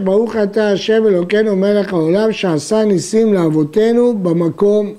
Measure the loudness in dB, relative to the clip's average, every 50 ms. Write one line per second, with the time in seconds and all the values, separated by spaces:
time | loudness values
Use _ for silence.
0 | -2 0 0 0 0 0 -2 -2 -2 -2 0 -2 0 0 0 -2 0 0 0 2
1 | 2 2 2 0 0 0 0 0 0 0 0 0 0 2 0 0 0 -2 -2 -2
2 | 0 0 2 2 0 0 -2 -2 -2 -2 -2 -2 -2 -2 0 0 2 2 0 0
3 | -2 0 0 0 2 2 2 2 0 0 0 0 -2 0 0 0 2 2 2 2
4 | 2 2 0 0 -2 -2 0 0 0 -2 -2 0 0 2 2 0 -2 -4 -8